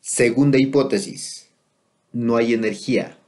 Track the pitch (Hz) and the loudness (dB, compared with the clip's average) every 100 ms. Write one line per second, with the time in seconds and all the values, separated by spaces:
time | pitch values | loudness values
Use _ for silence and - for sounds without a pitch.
0 | - - 120 123 143 131 135 143 131 101 | -8 0 2 4 4 4 4 2 2 -2
1 | - - - - _ _ _ _ _ _ | -4 -12 -14 -16 _ _ _ _ _ _
2 | _ 120 117 117 117 117 110 101 - 107 | _ -4 0 0 2 0 -2 -4 -2 -2
3 | - - | -2 -14